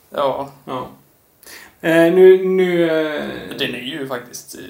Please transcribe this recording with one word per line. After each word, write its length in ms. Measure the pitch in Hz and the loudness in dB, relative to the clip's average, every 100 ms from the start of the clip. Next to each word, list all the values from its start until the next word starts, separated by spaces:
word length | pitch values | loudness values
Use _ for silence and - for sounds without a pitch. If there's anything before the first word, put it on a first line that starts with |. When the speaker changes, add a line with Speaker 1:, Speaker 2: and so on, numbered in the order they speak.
| _ | _
Speaker 1:
Ja. 400 | - 139 131 139 - - | -4 -4 -4 -10 -16 -12
Speaker 2:
Ja. 220 | 131 131 - _ _ _ _ - - - _ | -12 -12 -18 _ _ _ _ -20 -20 -20 _
Eh, 320 | 170 165 165 | 0 2 4
nu, 320 | 185 185 185 185 | 8 8 8 4
nu, 380 | 185 180 175 165 | 0 0 0 0
eh, 680 | 160 156 147 139 123 - - | 0 -2 -6 -8 -12 -12 -8
Speaker 1:
Den 180 | 131 120 | -8 -6
är 60 | |
ju 260 | 123 156 135 | -10 -10 -8
faktiskt, 480 | 123 120 - - | -10 -12 -18 -18
eh, 60 | - | -20